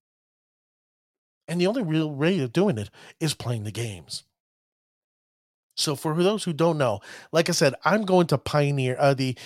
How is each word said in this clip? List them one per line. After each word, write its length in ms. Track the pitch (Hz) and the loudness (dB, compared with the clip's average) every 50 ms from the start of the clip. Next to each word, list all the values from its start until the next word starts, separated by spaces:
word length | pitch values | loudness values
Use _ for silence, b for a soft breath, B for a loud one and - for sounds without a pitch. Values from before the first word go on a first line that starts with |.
| _ _ _ _ _ _ _ _ _ _ _ _ _ _ _ _ _ _ _ _ _ _ _ _ _ _ _ _ _ - | _ _ _ _ _ _ _ _ _ _ _ _ _ _ _ _ _ _ _ _ _ _ _ _ _ _ _ _ _ -6
And 120 | 170 175 | -2 0
the 60 | 175 | 0
only 160 | 190 226 277 | 0 0 0
real 280 | 208 156 156 160 156 151 | -2 -2 0 -2 -2 -2
way 300 | 147 135 151 170 202 175 | -2 -2 0 0 0 0
of 120 | 131 120 | -2 -2
doing 240 | - 165 196 208 131 107 | 0 2 2 2 0 -2
it 120 | 101 - B B B B B B | -4 -8 B B B B B B
is 140 | 160 151 - | -4 -4 -4
playing 300 | - - 117 123 110 101 | -4 -6 -6 -6 -6 -6
the 80 | 107 | -8
games. 520 | 90 107 120 110 98 87 76 - - - - _ _ _ _ _ _ _ _ _ _ _ _ _ _ _ _ _ _ _ _ _ _ _ _ _ _ _ _ _ - | -8 -8 -8 -8 -10 -12 -14 -14 -16 -16 -16 _ _ _ _ _ _ _ _ _ _ _ _ _ _ _ _ _ _ _ _ _ _ _ _ _ _ _ _ _ -8
So 220 | - - 156 143 | -6 -4 -4 -4
for 180 | - - 160 151 | -4 -2 -2 0
those 300 | 170 175 196 220 202 - | 2 2 2 2 0 -2
who 80 | 180 | -4
don't 240 | 156 139 165 170 165 | -2 2 2 2 2
know, 240 | 151 135 117 101 98 B B B B B B | 2 0 0 0 -2 B B B B B B
like 160 | B 165 165 175 | B 0 2 2
I 40 | |
said, 220 | 170 - 160 139 - - - | 2 2 2 2 2 2 0
I'm 200 | 185 190 220 214 | 2 2 2 2
going 220 | 180 185 180 170 - | 2 4 4 4 4
to 100 | 151 131 | 2 -2
Pioneer, 560 | - - - 147 143 143 143 139 127 127 127 - | -2 0 0 2 2 2 2 0 0 0 0 2
uh, 160 | 147 139 135 | 4 4 4
the 220 | 127 131 131 123 B B | 2 0 -4 -4 B B